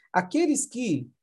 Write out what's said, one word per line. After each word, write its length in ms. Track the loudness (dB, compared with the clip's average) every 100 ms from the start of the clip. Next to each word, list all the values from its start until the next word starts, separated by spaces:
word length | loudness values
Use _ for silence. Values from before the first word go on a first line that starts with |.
| _
Aqueles 540 | -2 0 0 2 0 -2
que, 420 | -4 -2 -2 -4 _